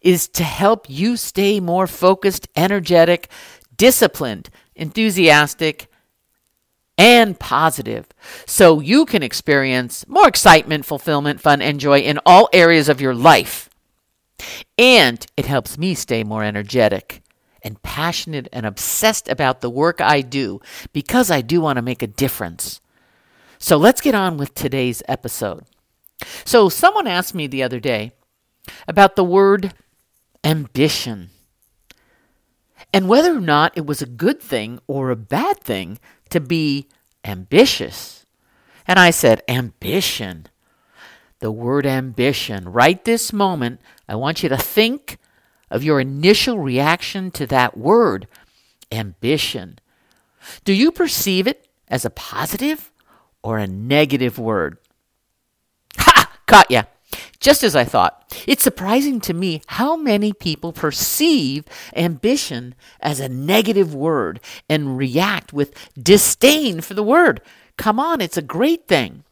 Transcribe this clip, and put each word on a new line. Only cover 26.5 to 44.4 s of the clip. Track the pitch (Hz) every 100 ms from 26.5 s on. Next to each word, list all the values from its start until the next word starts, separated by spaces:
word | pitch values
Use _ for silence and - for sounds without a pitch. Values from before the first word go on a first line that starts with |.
| 240 196
someone | - 349 427 311
asked | 180 180
me | 185 147
the | 131
other | 127 123
day | 135 113 110 _ _ _ _ _ - - -
about | 170 196
the | 196
word | 180 185 196 202 190 - _ _ _ _ _ _
ambition | 147 156 135 123 151 - - 107 87 _ _ _ _ _ _ _ _ _ _ _ _ _ _ _ -
and | 196 185
whether | 233 339 311
or |
not | 170 147 160 -
it |
was | 147 143
a | 139
good | 120 175 262
thing | - 123 107 123 _
or | 139 131
a | 120
bad | 110 143 330 -
thing | - 101 87 104 _ _ _
to | 175
be | 135 165 156 139 135 _ _ _
ambitious. | - 95 92 165 269 - - - - - _ _ _ _ _ _ -
And | 185
I | 180
said, | 160 135 110 -
"Ambition. | 120 123 - - 156 - - 101 85 78 _ _ _ _ _ - _ _ _
The | 110
word | 110 120 139
ambition. | 139 131 131 117 123 139 - 104 90
Right | 101 135 180
this | 220 226 -
moment, | 208 196 170 120 127 _ _ -
I |
want | 107 135 160